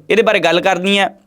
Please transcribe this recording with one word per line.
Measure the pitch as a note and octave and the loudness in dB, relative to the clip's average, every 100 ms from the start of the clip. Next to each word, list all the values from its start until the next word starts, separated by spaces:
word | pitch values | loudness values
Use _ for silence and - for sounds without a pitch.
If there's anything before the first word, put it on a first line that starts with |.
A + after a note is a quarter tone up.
| - | -2
ਇਹਦੇ | G3 | 0
ਬਾਰੇ | A3 G3+ | 0 0
ਗੱਲ | E3 E3+ | 0 0
ਕਰਨੀ | F#3 F3+ F#3+ G3+ | 0 -2 0 0
ਹੈ। | F#3+ - | -2 -6